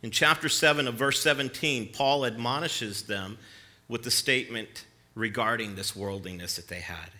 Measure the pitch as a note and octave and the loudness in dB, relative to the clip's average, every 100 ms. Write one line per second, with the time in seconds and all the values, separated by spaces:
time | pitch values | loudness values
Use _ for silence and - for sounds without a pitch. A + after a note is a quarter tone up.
0 | A2+ - D#3 D#3 D3+ - D#3 D3 C3 A#2 | -2 4 6 6 2 4 6 6 2 2
1 | C3+ C3+ D#3 C#3 C3+ - D#3 C3 G#2+ - | 2 4 2 2 0 -2 -2 -2 -4 0
2 | C#3 C#3+ B2+ A2+ A#2+ C#3 E3 - A2 G2 | 2 4 2 -2 -2 0 -2 -4 -4 -8
3 | - G2+ F#2+ G#2 - - - - _ A#2 | -6 -6 -6 -12 -18 -20 -20 -20 _ -6
4 | A#2+ - - B2+ B2 A#2 G#2 - - _ | 0 0 4 2 2 -10 -10 -16 -20 _
5 | _ - A2+ G#2 A2 A#2 A2 G2 G2 G2 | _ -4 -4 0 0 0 -4 -6 -6 -4
6 | G2 G2 F#2 F2+ F2 - E2+ F2 E2+ E2 | -6 -6 -8 -10 -8 -8 -8 -10 -10 -12
7 | E2 - | -12 -18